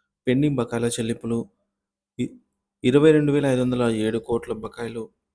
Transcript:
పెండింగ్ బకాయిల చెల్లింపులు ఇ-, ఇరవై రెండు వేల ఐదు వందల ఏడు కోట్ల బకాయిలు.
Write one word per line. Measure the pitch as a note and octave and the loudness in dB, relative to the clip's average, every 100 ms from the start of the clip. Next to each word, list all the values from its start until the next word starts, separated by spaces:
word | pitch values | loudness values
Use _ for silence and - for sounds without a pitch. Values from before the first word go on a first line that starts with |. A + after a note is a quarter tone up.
| _ _ - | _ _ -2
పెండింగ్ | B2+ D3 C3+ | 2 2 0
బకాయిల | A#2 A#2 A#2 | -2 -2 -2
చెల్లింపులు | A#2 A2+ A2+ A#2 A#2 - _ _ _ _ _ _ - | -2 -4 -6 -4 -6 -6 _ _ _ _ _ _ -8
ఇ-, | - - _ _ _ _ | -8 -10 _ _ _ _
ఇరవై | B2 C#3 D#3 | 2 4 6
రెండు | D3+ D3 | 6 4
వేల | C#3+ C#3 | 0 0
ఐదు | B2+ | 0
వందల | B2+ B2+ | 0 0
ఏడు | A#2+ A2 A2 A2+ | 0 0 -2 -2
కోట్ల | A2 A#2 A#2 | -4 -6 -4
బకాయిలు. | A2 A2 A2+ A#2 A#2 A2 _ _ | -10 -10 -12 -12 -10 -14 _ _